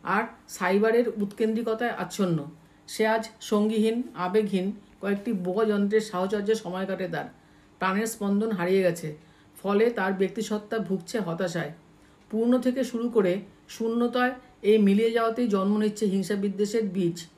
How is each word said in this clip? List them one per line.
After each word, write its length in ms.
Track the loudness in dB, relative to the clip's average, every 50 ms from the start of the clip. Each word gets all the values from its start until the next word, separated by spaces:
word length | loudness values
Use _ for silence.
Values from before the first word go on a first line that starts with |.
আর 200 | -2 -2 -2 -2 -2 -4 -10 -20 -20 -18
সাইবারের 600 | -10 -4 0 2 2 4 4 4 4 4 2 2
উৎকেন্দ্রিকতায় 800 | 0 -4 -4 -4 -2 -2 -2 0 0 -2 -2 -2 -2 -2 -2 -4
আচ্ছন্ন। 540 | -4 -6 -8 -8 -4 -2 0 0 0 -2 -4 -8 -14 -20 -20 _ _ _ _
সে 200 | -16 -4 0 0
আজ 220 | 2 2 0 -2 -6 -14 -16
সঙ্গীহীন, 640 | -6 -2 0 2 2 2 2 2 2 2 2 0 -4 -6 -6
আবেগহীন, 580 | -6 -6 0 2 2 2 2 0 0 0 -2 -4 -6 -14 -20 -18 _
কয়েকটি 320 | -4 -2 -2 -2 -2 -4
বোকা 320 | -4 -2 -2 -2 0 0 2
যন্ত্রের 360 | 2 2 2 0 2 2 0
সাহচর্যে 540 | 0 0 -2 -2 -2 0 -2 -2 0 0 -2
সময় 320 | -2 -2 -8 -6 -6 -4
কাটে 220 | -4 -4 -6 -4 -6
তার। 160 | -6 -6 -8 -8 -14 -20 _ _ -20 -20 -20 -20 _ _
প্রাণের 280 | -2 0 0 0 -2
স্পন্দন 440 | -2 -4 -4 -2 0 2 2 2 0
হারিয়ে 320 | 0 -2 0 2 2 4
গেছে, 340 | 4 2 0 0 -6 -10 -10 -12 -18 -20 -20 _ _ -20 _ -10
ফলে 280 | -4 0 2 4 4 2
তার 220 | 2 0 -2 -2
ব্যক্তিসত্তা 680 | 0 0 0 0 0 -4 -4 -2 -4 -4 -4 -4 -4 -4
ভুগছে 400 | -2 -2 -4 -4 -4 -4 -4 -4
হতাশায়। 540 | -4 -2 -4 -4 -4 -4 -2 -4 -6 -6 -10 -16 -20 _ -20 _ -20 _ -20 _ _ _
পূর্ণ 280 | -2 0 2 4 2 2
থেকে 260 | 2 0 0 0 -2
শুরু 240 | -2 -2 -4 -4 2
করে 320 | 2 4 4 4 2 0 -4 -10 -20 -20 _ _
শূন্যতায় 640 | -8 -4 -4 -2 0 0 0 0 2 2 0 0 0 -4 -14 -20 -20 _
এই 160 | 4 4 6 6
মিলিয়ে 320 | 6 6 6 6 4 4
যাওয়াতেই 380 | 2 2 2 2 0 0 0 0
জন্ম 300 | 2 0 2 2 2 2
নিচ্ছে 280 | 0 0 0 0 -2
হিংসা 280 | 0 0 0 -2 -2 -2
বিদ্বেষের 480 | -2 -2 -4 0 0 -2 0 0 -2
বীজ। 440 | -2 -2 -2 -2 -2 -2 -2 -4 -12 -18 _